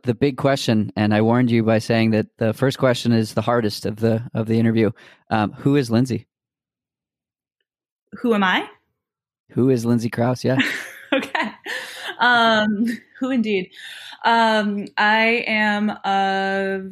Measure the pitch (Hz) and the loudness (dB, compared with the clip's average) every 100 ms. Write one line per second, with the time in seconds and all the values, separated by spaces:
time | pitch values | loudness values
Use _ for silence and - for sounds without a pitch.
0 | 127 110 143 135 135 135 - 110 107 - | -2 0 0 0 0 0 0 0 0 0
1 | 107 104 110 120 127 117 110 110 - 117 | 2 2 4 4 4 2 4 2 2 0
2 | 113 107 104 _ 113 - 135 - 131 120 | 2 2 0 _ -4 0 -2 0 0 0
3 | 120 117 110 - 107 120 107 - 101 107 | 2 0 0 -2 0 0 -2 -4 -8 -2
4 | 113 110 120 117 110 113 113 113 104 - | 0 0 -4 -6 -2 2 2 2 0 -2
5 | - - - 110 101 - 143 143 120 113 | -12 -20 -4 -2 -2 -2 0 0 2 0
6 | 127 110 - _ _ _ _ _ _ _ | 0 -4 -8 _ _ _ _ _ _ _
7 | _ _ _ _ _ _ _ _ _ _ | _ _ _ _ _ _ _ _ _ _
8 | _ - 247 214 190 214 415 - _ _ | _ -6 -2 2 2 0 -2 -12 _ _
9 | _ _ _ _ _ - 127 127 117 120 | _ _ _ _ _ 0 2 2 2 0
10 | 117 - 120 127 - 131 - - - - | -2 -2 -2 -2 -2 0 -2 -4 -12 -18
11 | - 269 - 311 233 - 392 494 - - | -4 -4 -2 -6 -6 -8 -12 -10 -12 -14
12 | - - 247 240 226 220 214 202 233 226 | -14 -2 2 4 4 2 2 0 -2 -4
13 | - - 262 262 214 196 185 - - - | -12 -8 -4 -2 0 -2 -4 -10 -20 -18
14 | - - 226 233 226 220 208 202 196 - | -20 -4 0 2 4 2 0 -4 -6 -2
15 | 208 220 226 240 - 214 214 208 214 - | 2 4 2 0 0 0 0 0 -2 -4
16 | - 196 196 190 196 196 196 196 190 | -2 0 0 0 -2 -2 -2 -4 -8